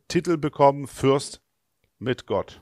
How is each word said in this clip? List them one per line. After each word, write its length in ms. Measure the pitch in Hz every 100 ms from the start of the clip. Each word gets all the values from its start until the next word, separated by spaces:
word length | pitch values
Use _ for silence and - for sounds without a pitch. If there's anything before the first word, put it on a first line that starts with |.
| _
Titel 280 | 175 175 165
bekommen, 480 | 147 - 139 143 135
Fürst 540 | - 135 135 - - _ _ _ _ _ _
mit 280 | 117 123 -
Gott. 340 | 98 - -